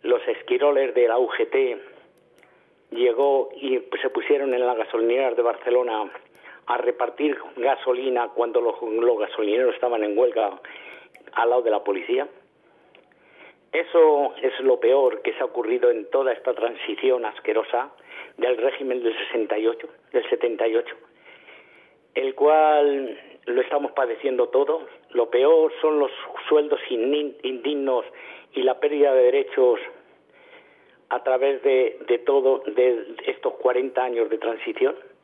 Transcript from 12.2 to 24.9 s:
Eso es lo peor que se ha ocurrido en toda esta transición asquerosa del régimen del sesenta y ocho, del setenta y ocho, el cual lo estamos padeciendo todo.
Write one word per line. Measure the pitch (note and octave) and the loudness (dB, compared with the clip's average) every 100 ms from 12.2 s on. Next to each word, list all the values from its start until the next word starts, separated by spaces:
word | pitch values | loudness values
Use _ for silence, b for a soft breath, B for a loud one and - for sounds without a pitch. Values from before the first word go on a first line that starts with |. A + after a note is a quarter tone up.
| C#3+ - _ _ _ _ _ _ _ B B B B B _ | -4 -12 _ _ _ _ _ _ _ B B B B B _
Eso | D#3+ E3+ E3+ D#3 D3 C3+ - | -6 0 6 6 6 0 -2
es | C3 - | -4 0
lo | C3 B2 | 2 2
peor | A#2 C3+ C3 A2 | 4 4 4 0
que | - | -6
se | A2 | -4
ha | B2+ | -6
ocurrido | A#2+ A2 B2 A#2+ | -4 -2 2 2
en | A#2 G2+ | 2 -2
toda | C3+ C3 | -2 0
esta | A#2 - | -2 -4
transición | A#2 A2+ A2 - G#2 C3 B2 | -2 -4 -4 -8 -2 0 0
asquerosa | A2 - G#2+ A2 G#2+ A#2+ C3+ - B B B - | -2 -6 -2 -2 0 -4 -4 -12 B B B -4
del | B2+ A#2+ | -2 0
régimen | B2+ - C3+ B2+ | 0 -2 -6 -2
del | A#2 A2 | -2 -4
sesenta | - A#2 G#2 G#2+ | -6 -4 -2 0
y | A2 | 0
ocho, | A#2 - - _ | -2 -12 -18 _
del | B2+ A2+ | -2 0
setenta | A#2+ B2 A2+ A#2 | -2 -2 0 0
y | A2+ | 0
ocho, | - - - B B B B B B B B B _ | -2 -14 -20 B B B B B B B B B _
el | - G3+ | -4 -4
cual | - D3 D#3 D#3 D3+ D3 C#3 C3 G#2 - - - | 2 4 6 6 6 4 2 -4 -10 -16 -16 -2
lo | B2 | -2
estamos | - D3 C#3+ | 0 -2 -2
padeciendo | - B2+ A2+ C3 B2+ A#2+ | -2 -2 -2 -2 0 2
todo. | C3 C#3 D#3+ - | 2 2 -2 -6